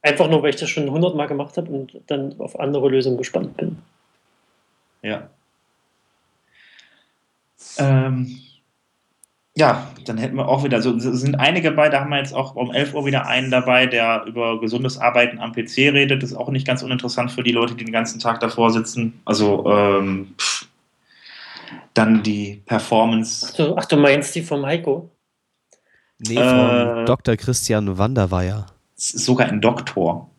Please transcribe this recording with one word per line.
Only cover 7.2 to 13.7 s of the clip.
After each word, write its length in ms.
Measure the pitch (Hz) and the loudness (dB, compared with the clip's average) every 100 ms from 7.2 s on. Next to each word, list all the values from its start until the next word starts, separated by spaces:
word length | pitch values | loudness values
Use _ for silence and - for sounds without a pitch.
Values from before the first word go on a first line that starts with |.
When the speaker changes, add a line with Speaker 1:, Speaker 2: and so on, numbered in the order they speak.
| _ _ _ _ - - | _ _ _ _ -16 -2
Speaker 2:
Ähm, 640 | 139 135 131 127 127 - - _ _ _ _ _ _ _ _ _ _ - | 2 2 2 -2 -4 -8 -20 _ _ _ _ _ _ _ _ _ _ 2
ja, 320 | 147 - - - - | 4 4 -4 -16 -8
dann 120 | 113 | -6
hätten 180 | 120 131 | -4 -4
wir 120 | 147 | 0
auch 160 | 135 | 0
wieder, 180 | 139 120 | 2 0
so, 140 | 123 117 | 2 0
s-, 80 | |
sind 320 | 127 123 135 143 | -2 -2 -2 2
einige 360 | 135 180 160 | 2 2 0
bei, 180 | 147 151 | 2 2
da 120 | 143 | 2
haben 80 | 143 | 0
wir 80 | 147 | -4
jetzt 160 | 139 | -4
auch 220 | - 139 - | -6 -6 -4
um 160 | 120 | -4
elf 220 | 131 143 | -2 -2
Uhr 120 | 147 139 | -2 -2
wieder 220 | 139 - | -2 -2
einen 220 | 123 131 | -2 0
dabei, 360 | 127 123 | 0 4